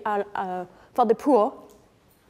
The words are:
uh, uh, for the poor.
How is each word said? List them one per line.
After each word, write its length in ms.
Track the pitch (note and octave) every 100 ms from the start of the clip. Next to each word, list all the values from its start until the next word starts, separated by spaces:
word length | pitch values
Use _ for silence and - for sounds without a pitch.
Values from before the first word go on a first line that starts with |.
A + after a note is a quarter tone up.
| G#3+
uh, 180 | G#3 G3+ -
uh, 300 | F#3+ F3+ F3+ - -
for 120 | - A3+
the 100 | A3+
poor. 380 | D4 A#3+ G3+ - - - _ _ _ _